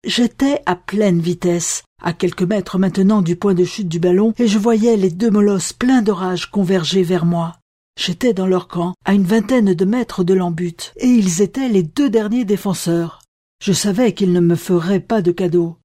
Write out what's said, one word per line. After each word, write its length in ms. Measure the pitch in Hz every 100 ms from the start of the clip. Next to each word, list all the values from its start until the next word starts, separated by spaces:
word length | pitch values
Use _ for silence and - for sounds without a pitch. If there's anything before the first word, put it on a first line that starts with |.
| 240
J'étais 560 | 233 240 - 277 285 -
à 100 | 180
pleine 460 | - 202 208 170
vitesse, 600 | 165 175 180 175 165 - _ _
à 80 | 175
quelques 320 | 165 175 -
mètres 340 | 180 208 180 190
maintenant 440 | 190 190 190 214
du 160 | 170 175
point 160 | 202
de 100 | 180
chute 240 | 180 - 185
du 120 | 165
ballon, 340 | 180 180 220 220
et 100 | 233
je 120 | 208
voyais 380 | 220 226 233 220
les 120 | 190
deux 220 | 175 226
molosses 400 | 208 202 196 -
pleins 300 | - 247 262
de 100 | 214
rage 400 | 180 185 175 -
converger 500 | 202 180 190 147 190
vers 240 | 175 180 170
moi. 300 | 170 165 - _ _ _ -
J'étais 360 | - 175 247
dans 140 | 190 185
leur 200 | 185 -
camp, 260 | 175 175 180 -
à 80 |
une 100 | 202
vingtaine 500 | 180 226 220 254 202
de 120 | 175 190
mètres 380 | 254 233 -
de 100 | 180
l'embut, 600 | 190 180 165 175 170 - -
et 100 | 254
ils 340 | 247 190 165
étaient 280 | 196 269 262
les 140 | 196
deux 260 | 160 - 277
derniers 340 | 220 208 240
défenseurs. 800 | 202 196 202 175 170 170 165 - _ _ _ _
Je 80 | -
savais 420 | 180 208 190 240
qu'ils 200 | 175 190
ne 80 | 180
me 140 | 170 170
feraient 440 | - 175 170 196
pas 220 | - 226
de 100 | 175
cadeau. 460 | 175 175 175 170 165